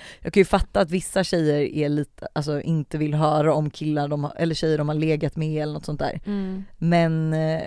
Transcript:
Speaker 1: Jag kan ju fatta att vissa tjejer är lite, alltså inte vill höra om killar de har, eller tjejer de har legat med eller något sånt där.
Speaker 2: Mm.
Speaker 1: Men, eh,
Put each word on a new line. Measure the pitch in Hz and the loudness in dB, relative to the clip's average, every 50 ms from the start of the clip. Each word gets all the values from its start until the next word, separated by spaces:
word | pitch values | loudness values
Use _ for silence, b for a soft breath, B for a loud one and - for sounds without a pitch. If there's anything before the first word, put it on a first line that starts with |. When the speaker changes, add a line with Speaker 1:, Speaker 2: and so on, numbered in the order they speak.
| B B B B | B B B B
Speaker 1:
Jag | - - - | -10 2 4
kan | 202 | 4
ju | 185 | 6
fatta | - - 190 - - - 202 | 6 4 2 0 0 2 0
att | 196 151 | 2 2
vissa | 175 185 - - - 196 180 | 0 -2 -4 -2 0 0 0
tjejer | - - 170 160 151 147 147 | 2 2 2 2 2 2 2
är | 143 - - 151 147 147 | 0 0 -2 -2 0 0
lite, | 147 147 143 - _ - - - - | 0 0 -2 -4 _ -12 -14 -8 -6
alltså | 151 147 151 147 143 | -4 -2 -2 -2 -2
inte | - - 165 156 147 - - 151 | -2 0 0 0 -2 -2 -2 -2
vill | 151 151 147 | -2 0 0
höra | 151 156 151 156 156 147 160 147 | 2 2 2 4 4 4 4 2
om | 151 151 147 | 2 0 -2
killar | - - 156 156 151 147 143 143 | -4 -4 -4 -2 -2 0 -2 -2
de | 147 147 143 | -2 -2 -4
har, | 147 - - | -4 -4 -2
eller | 165 165 160 | -2 -2 0
tjejer | - - 160 156 151 | 0 0 0 2 2
de | 147 147 | 0 0
har | 151 | 0
legat | 151 156 156 156 151 156 143 - | 0 0 0 0 0 0 -2 -4
med | 160 156 156 156 151 151 | -4 -4 -2 -2 -2 -4
eller | 151 151 | -4 -6
något | 151 - | -8 -6
sånt | - 147 143 | -6 -4 -4
där. | 147 139 - - - | -4 -4 -4 -6 -6
Speaker 2:
Mm. | 202 208 202 190 185 185 190 196 - - - | -6 -6 -4 -4 -6 -6 -8 -10 -12 -8 -4
Speaker 1:
Men, | 160 165 170 170 170 165 160 160 160 160 156 | 0 2 4 4 4 4 2 0 0 0 0
eh, | 156 160 156 160 160 - | 0 0 0 -2 -2 -4